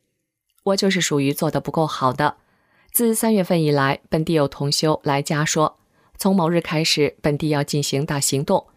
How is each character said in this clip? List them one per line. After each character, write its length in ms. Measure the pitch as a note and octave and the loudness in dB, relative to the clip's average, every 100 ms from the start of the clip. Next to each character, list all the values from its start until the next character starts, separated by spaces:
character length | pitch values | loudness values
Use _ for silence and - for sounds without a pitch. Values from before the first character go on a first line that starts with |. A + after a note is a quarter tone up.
| _ _ _ _ _ _ | _ _ _ _ _ _
我 120 | G3 G3 | -2 0
就 140 | G3 | 2
是 100 | F#3+ | 0
属 180 | D#3+ D3 | 0 0
于 140 | C#3 | 0
做 180 | D3 D#3+ | 0 -2
得 100 | C#3 | -2
不 100 | - | -4
够 160 | E3 D#3 | -2 -2
好 260 | - C3 | 0 -2
的。 240 | B2+ D3 - _ _ _ _ _ | 0 -2 -4 _ _ _ _ _
自 220 | - A#3 | -2 0
三 180 | A3 A3+ | 0 2
月 100 | G#3+ | 2
份 180 | F3 F3 | 2 2
以 80 | D3+ | 2
来， 300 | C#3+ C3+ C#3 - | 2 2 -2 -2
本 140 | E3 | -2
地 100 | D#3+ | 0
有 120 | D#3+ C#3 | 0 0
同 240 | - C#3+ | -2 -4
修 300 | - D#3 D3+ | 0 0 0
来 200 | D3+ C#3+ | 0 -2
家 220 | C#3+ D3 | -2 -2
说， 340 | D#3 D#3+ D3+ - _ _ _ - | 0 0 0 -2 _ _ _ -4
从 180 | F#3+ F#3+ | 0 2
某 120 | E3 | 2
日 120 | E3+ | 0
开 240 | - D3+ | 0 -2
始， 320 | D#3+ - C#3+ - | 0 2 0 0
本 160 | D#3 D3 | -2 0
地 100 | D#3 | 0
要 160 | D3 | -2
进 180 | C#3+ D3 | 0 -2
行 220 | C#3+ C#3 | -2 -2
大 160 | D#3 D3 | -2 -2
行 240 | - C#3 | -2 -2
动， 220 | D#3 F#3+ - | 0 -2 -2